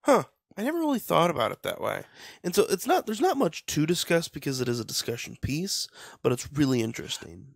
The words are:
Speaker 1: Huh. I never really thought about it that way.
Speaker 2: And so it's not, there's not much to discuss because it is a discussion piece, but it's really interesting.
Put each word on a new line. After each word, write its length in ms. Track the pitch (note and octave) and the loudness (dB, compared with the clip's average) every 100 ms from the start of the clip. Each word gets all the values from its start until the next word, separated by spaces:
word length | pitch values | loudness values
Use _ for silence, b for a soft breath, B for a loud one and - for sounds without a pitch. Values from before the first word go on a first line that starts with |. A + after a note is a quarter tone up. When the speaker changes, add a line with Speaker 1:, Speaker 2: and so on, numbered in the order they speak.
Speaker 1:
Huh. 220 | - B3 C3+ _ _ - | 6 4 4 _ _ -6
I 60 | |
never 140 | A#3 E4+ | -4 0
really 200 | D#4 B3+ | 0 -2
thought 300 | - E3 E3+ | 2 2 4
about 240 | C#3+ G#2+ | 2 0
it 100 | G2+ | -2
that 160 | - F2 | -6 -4
way. 240 | G#2+ G2 - B B B | -4 -4 -8 B B B
Speaker 2:
And 100 | F3 | -2
so 100 | F3+ - | 2 2
it's 200 | F#3 - | 0 2
not, 200 | F4+ - | 2 2
there's 160 | G#3+ | 0
not 160 | F4 C4+ | 2 4
much 280 | G3+ - - | 0 0 -4
to 180 | - D#3 | 0 2
discuss 420 | F3 - E3+ E3 | 0 2 2 0
because 320 | D#3 C#3+ C3 | -6 -4 -2
it 80 | A#2+ | 0
is 140 | A#2+ | -2
a 40 | G#2+ | -2
discussion 520 | - - A#2 - - | -4 -4 -6 -8 -8
piece, 460 | - C#3+ G3 - - B B B | -4 -4 -2 -4 -6 B B B
but 120 | - | 0
it's 160 | B2 - | 0 -4
really 300 | C#3+ C#3 B2+ | 2 4 4
interesting. 720 | A2+ A2+ - - - F2 C3+ | 0 -4 -8 -8 -10 -16 -18